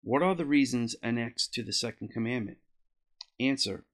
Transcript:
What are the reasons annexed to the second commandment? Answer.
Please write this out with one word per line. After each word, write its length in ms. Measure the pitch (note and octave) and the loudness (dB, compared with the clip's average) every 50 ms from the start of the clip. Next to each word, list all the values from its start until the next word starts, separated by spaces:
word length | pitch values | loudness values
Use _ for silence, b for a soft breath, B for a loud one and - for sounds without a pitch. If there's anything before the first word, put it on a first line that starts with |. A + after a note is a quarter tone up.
What 180 | - - A#2 D3 | -2 2 2 4
are 140 | F3 F#3 F#3+ | 4 4 2
the 120 | E3+ E3 | 2 0
reasons 500 | C#3+ D3 C#3+ C#3 B2+ B2+ B2 A#2 A2+ A#2 - - | 4 4 4 4 4 2 0 0 -2 -4 -4 -2
annexed 500 | A#2 A#2+ A#2 A#2 A#2+ - - - - - | -2 -2 0 -2 -4 -4 -6 -6 -4 -4
to 80 | A#2+ | -8
the 100 | A2+ A2+ | -6 -4
second 360 | G#2 - - A#2 - _ - G#2+ | -2 -2 -2 -4 -6 _ -12 -8
commandment? 500 | - A#2 A2+ A#2 B2 B2 G#2+ F#2+ - _ _ _ _ _ _ _ _ _ _ _ _ _ - _ _ _ | -4 -4 -2 -2 -2 -4 -4 -6 -10 _ _ _ _ _ _ _ _ _ _ _ _ _ -20 _ _ _
Answer. 480 | B2 C3+ C#3 C3 - G#2+ F#2+ A2 - _ | 0 0 2 0 -2 -4 -4 -8 -10 _